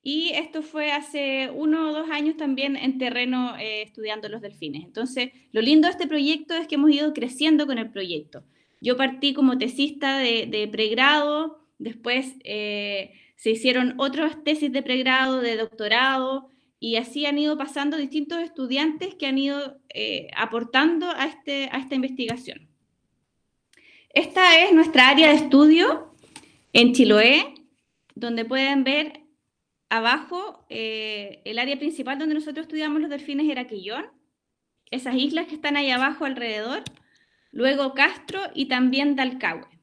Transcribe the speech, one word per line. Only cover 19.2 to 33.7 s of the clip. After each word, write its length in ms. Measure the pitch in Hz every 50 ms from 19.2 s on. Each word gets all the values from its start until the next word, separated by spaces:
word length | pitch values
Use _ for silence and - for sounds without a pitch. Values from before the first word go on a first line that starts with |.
| 294
han 100 | 269 262
ido, 400 | 269 277 277 285 285 285 269 277 - _ _
eh, 360 | - - 220 - 95 - - - -
aportando 760 | - 220 220 220 233 233 233 - 262 294 330 339 320 359 349
a 160 | 320 254 269
este, 420 | 311 - - _ 294 277 277 277 262
a 60 | - 269
esta 160 | 262 - 285
investigación. 760 | 262 254 269 254 262 247 220 240 247 - - - - - _ _ _ _ _ _ _ _ _ _ _ _ _ _ _ _ _ _ _ _ _ _ _ _ - _ - _ _ -
Esta 500 | - 320 - - 381 370 359 330 320 -
es 80 | 415
nuestra 380 | 359 320 330 320 - 254 254 262
área 180 | 285 294 320 302
de 60 | 294
estudio 800 | 302 311 - 269 277 302 302 320 339 370 508 - - - - _ _ _ _ _ - _ _ _ _ _ _
en 220 | - 240 240 240 247
Chiloé, 580 | - 247 208 214 208 220 240 277 330 453 554 - - _ _ _ _ _ _ _ _ _ _ _
donde 320 | - 233 240 233 226 226
pueden 360 | 226 254 262 269 269 277 277
ver 380 | 262 262 277 294 302 302 - - _ _ _ _ _ _ _ _ _ _ _ _ _ _
abajo, 720 | 220 226 226 233 254 302 294 - 349 359 403 427 - _ _ _
eh, 760 | - 220 226 220 220 220 220 214 214 208 202 202 - _ _
el 140 | 202 226 233
área 180 | 247 269 285
principal 400 | 269 294 330 311 - 262 254 277
donde 200 | 277 311 311 302
nosotros 280 | 302 302 302 269 311 320
estudiamos 360 | - 311 311 311 302 294 311
los 100 | 302 294
delfines 380 | 285 285 285 294 285 277 311 302
era 180 | 269 247 247
Quillón, 400 | 247